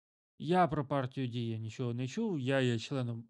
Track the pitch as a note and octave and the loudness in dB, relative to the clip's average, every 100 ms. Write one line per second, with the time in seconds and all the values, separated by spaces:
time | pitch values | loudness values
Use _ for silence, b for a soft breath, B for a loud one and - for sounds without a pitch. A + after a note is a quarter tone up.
0 | _ _ _ - C#3 F3+ E3 D3 - C#3+ | _ _ _ -8 2 4 4 2 0 -2
1 | B2+ C#3 B2+ A#2+ A#2 A2 A2 - B2 A#2+ | -2 -2 -2 -2 -2 -4 -6 -4 -4 -2
2 | B2+ G#3+ A3+ D#3+ B2+ C3+ B2+ A#2 - C3+ | -4 -2 -2 0 2 4 4 2 -2 -4
3 | B2 A#2 A#2 | -2 -6 -10